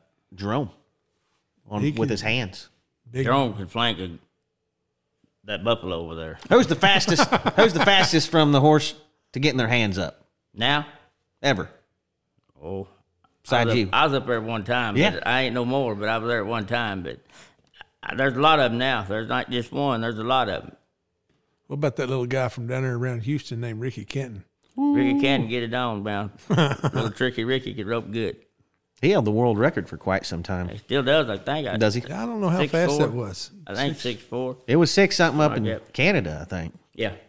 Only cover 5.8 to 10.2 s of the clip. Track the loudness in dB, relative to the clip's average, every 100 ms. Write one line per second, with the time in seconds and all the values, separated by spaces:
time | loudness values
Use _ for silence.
5.8 | -2 -6 -6 -10 -10 -12 4 4 6 4
6.8 | 4 4 4 2 4 2 2 6 6 6
7.8 | 4 4 4 2 4 4 6 6 6 6
8.8 | 2 -6 _ _ _ -2 0 2 2 2
9.8 | 2 0 -4 -8